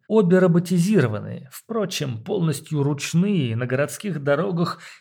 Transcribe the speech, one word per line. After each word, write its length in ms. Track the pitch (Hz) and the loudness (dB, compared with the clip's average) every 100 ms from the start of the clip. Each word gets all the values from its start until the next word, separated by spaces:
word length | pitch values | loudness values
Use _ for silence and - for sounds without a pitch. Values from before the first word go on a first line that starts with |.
| - | 0
обе 320 | 214 175 185 | 2 4 6
роботизированные, 1120 | 185 170 175 180 185 208 123 104 104 113 - | 6 4 2 0 4 4 2 -2 -8 -12 -14
впрочем, 720 | - - 220 185 - 139 110 | -20 -8 -6 -4 -4 -6 -8
полностью 580 | 110 202 165 143 - 151 | -6 -2 0 -2 -4 -2
ручные, 760 | 143 139 - 165 202 185 123 113 | 0 -2 -2 0 2 0 0 -2
на 120 | 123 | -2
городских 560 | 131 147 - 208 151 | -2 -2 -6 -8 -4
дорогах 560 | 139 143 196 170 170 - - - | -2 0 0 -2 -2 -4 -14 -16